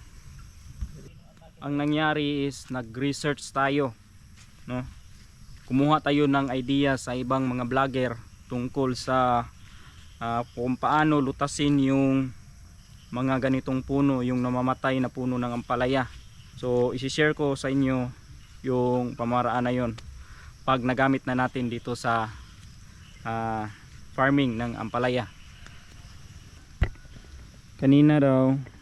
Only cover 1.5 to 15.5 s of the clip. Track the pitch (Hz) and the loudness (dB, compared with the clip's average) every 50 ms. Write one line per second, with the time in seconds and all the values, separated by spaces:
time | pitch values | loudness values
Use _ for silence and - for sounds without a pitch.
1.5 | - - - 143 143 143 147 147 147 151 156 151 151 151 147 143 147 143 139 139 | -20 -12 -8 -4 -2 -2 0 0 0 2 2 2 0 0 -2 -2 -2 -2 -2 -4
2.5 | 131 - - - 131 127 120 113 110 127 139 143 131 - - 151 143 - - - | -6 -8 -12 -8 -8 -8 -8 -8 -6 -4 -2 -2 -2 -2 -2 -2 -2 -4 -8 -6
3.5 | - 135 135 139 143 143 143 123 110 - - - - - - - - - - - | -2 0 2 2 2 2 0 -2 -4 -10 -20 -20 -20 -20 -20 -20 -20 -20 -20 -20
4.5 | - - - - 123 127 127 - - - - - - - - - - - - - | -20 -18 -12 -8 -8 -8 -8 -10 -14 -18 -20 -20 -20 -20 -20 -20 -20 -20 -20 -20
5.5 | - - - - 123 135 143 147 151 151 - 143 143 147 147 139 139 139 139 131 | -18 -18 -6 -2 2 4 6 6 4 4 4 2 4 4 4 4 4 2 2 0
6.5 | 127 131 123 123 139 139 139 139 135 123 - 127 123 127 127 123 131 135 131 127 | -2 -4 0 0 2 2 4 2 2 0 -2 -6 -6 -4 -2 0 0 2 2 0
7.5 | 123 127 123 117 127 131 135 135 123 131 127 120 117 117 - - - - - - | 0 -2 -2 0 2 2 2 2 0 0 0 -2 -2 -6 -10 -18 -20 -20 -12 -8
8.5 | 127 123 123 127 - 143 135 127 123 - - 135 131 131 127 123 120 117 120 - | -6 -4 -4 -4 -2 0 0 0 0 -2 -2 0 2 4 4 4 4 2 0 -2
9.5 | - - - - - - - - - - - - - - 117 117 117 120 120 - | -12 -18 -18 -18 -18 -18 -20 -20 -20 -20 -20 -20 -14 -8 -6 -2 -2 -2 -4 -4
10.5 | - 120 120 127 127 120 - 123 143 151 156 156 151 147 135 131 - - 139 139 | -6 -4 -2 -2 -2 0 2 4 4 4 4 4 4 2 2 0 0 -2 -4 -4
11.5 | - - 147 143 143 139 135 135 135 139 135 135 135 135 131 127 - - - - | -2 0 2 2 4 4 4 4 4 4 4 4 4 2 0 -2 -6 -12 -18 -20
12.5 | - - - - - - - - - - - - - 123 131 131 131 131 131 131 | -20 -20 -20 -20 -20 -20 -20 -20 -20 -20 -16 -10 -6 -4 0 0 0 2 2 2
13.5 | 131 131 - 139 131 131 123 - 135 139 143 139 135 127 123 123 127 123 123 123 | 0 0 0 -2 -4 -4 -2 0 2 4 4 4 4 2 0 0 0 0 0 0
14.5 | 127 127 127 127 127 - - 131 131 131 127 123 - 131 127 127 127 120 123 120 | 0 0 0 0 0 0 0 0 2 2 0 -2 -2 -2 -2 -2 0 0 -2 -2